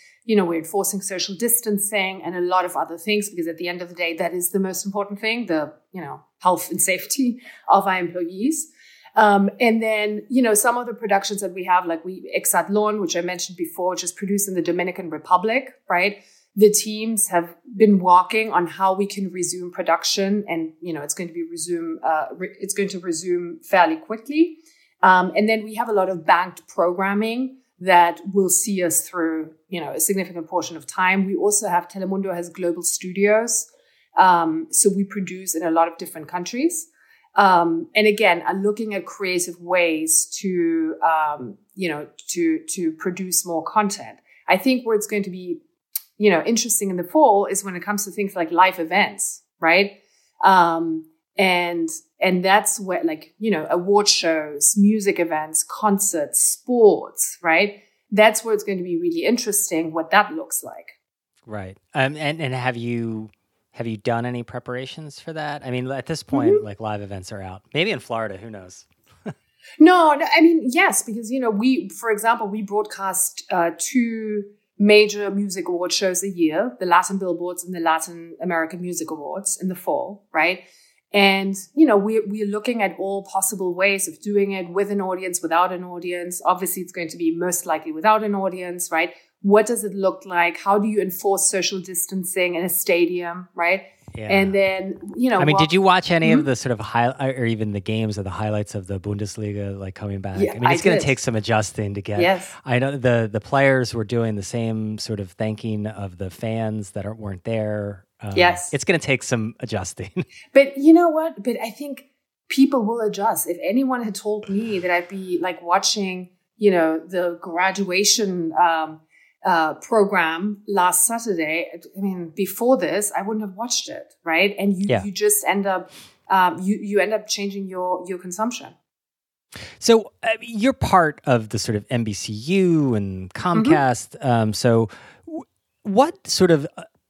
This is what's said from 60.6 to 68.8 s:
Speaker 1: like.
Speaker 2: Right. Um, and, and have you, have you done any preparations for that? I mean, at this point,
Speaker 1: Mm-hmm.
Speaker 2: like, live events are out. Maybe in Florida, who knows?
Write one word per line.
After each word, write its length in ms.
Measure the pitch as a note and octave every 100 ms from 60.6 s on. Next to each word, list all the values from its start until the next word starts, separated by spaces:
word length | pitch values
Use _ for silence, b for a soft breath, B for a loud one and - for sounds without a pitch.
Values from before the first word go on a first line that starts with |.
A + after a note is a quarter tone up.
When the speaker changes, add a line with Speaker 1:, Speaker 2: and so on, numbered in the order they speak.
Speaker 1:
like. 260 | - - - - _ _ _ _ -
Speaker 2:
Right. 320 | G#2+ F#2+ F#2+ _
Um, 200 | D3+ C3+ D3+
and, 240 | D3 D#3+
and 100 | C#3
have 220 | B2+ B2 A#2+
you, 540 | A#2 A#2+ A2+ A2 G#2+ _ _ _ _
have 160 | - A#2
you 100 | A2
done 300 | - A#2 B2
any 160 | B2
preparations 760 | A#2 B2+ - B2 C3 - D#3 -
for 140 | -
that? 320 | D#3 D3 D3
I 60 | C3
mean, 200 | B2 B2+
at 140 | C3+
this 180 | - D#3+
point, 300 | - C3+ E4 G#3
Speaker 1:
Mm-hmm. 80 |
Speaker 2:
like, 160 | G#3 G2
live 200 | A2 G#2+
events 320 | G2+ G2 F2+
are 80 | G2+
out. 220 | F#2+ F#2 _
Maybe 180 | D3 F#3+
in 80 | D3+
Florida, 360 | - A2+ A2 F#2+
who 140 | A2+
knows? 340 | G#2 F2+ -